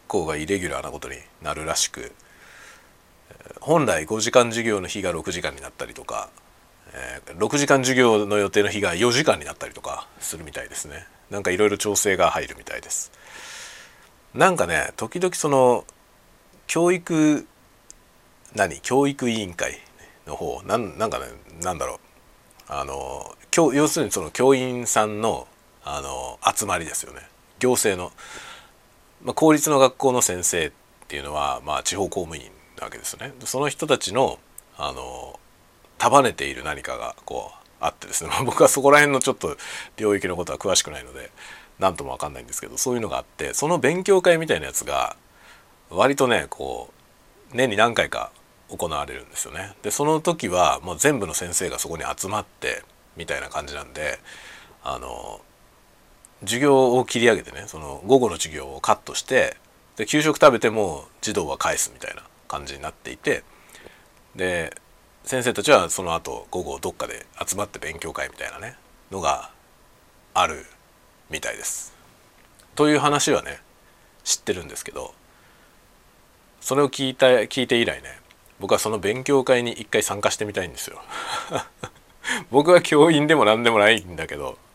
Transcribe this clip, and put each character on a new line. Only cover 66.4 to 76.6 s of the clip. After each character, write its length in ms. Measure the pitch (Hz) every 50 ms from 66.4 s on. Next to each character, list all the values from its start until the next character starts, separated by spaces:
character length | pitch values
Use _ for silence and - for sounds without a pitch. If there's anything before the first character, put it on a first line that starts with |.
| - -
午 120 | - 92 87
後 160 | 73 69 -
ど 120 | - 92
っ 40 | -
か 120 | - -
で 200 | - - - - - _ - -
集 120 | - -
ま 80 | 98 101
っ 40 | -
て 100 | - -
勉 200 | - 78 80 78
強 140 | - 82 76
会 160 | - 69 67
み 80 | -
た 100 | - -
い 40 | - -
な 60 | -
ね、 180 | 98 113 127 - _ _ - _ _ _
の 100 | 95 95
が 300 | 90 73 69 65 - - - _ _ _ _ _ _ _ _ _ _ _ _ _ _ _ _
あ 120 | - 90
る 200 | 82 80 71 - - - _ _ _ _ _ _ _ _ _ _ _
み 100 | 78 78
た 100 | - -
い 60 | 113
で 80 | - -
す。 300 | - - - - - - - - - _ _ _ _ _ _ _ _ _ - - _ _
と 120 | - 151 151
い 60 | 151
う 40 | 143
話 340 | 135 147 143 143 - - 139
は 100 | 101 -
ね、 160 | 71 71 - - _ _ _ _ _ _ _ _ _ _ _ _
知 160 | - - -
っ 40 | -
て 100 | - 101
る 120 | 92 -
ん 40 | 73
で 80 | -
す 80 | - -
け 80 | - -
ど、 220 | - 64 - - _ _ _ _ _ _ _ _ _ _ _ _ _ _ _ _ _ _ _ _ _ _ _ _ _ _ _ _ _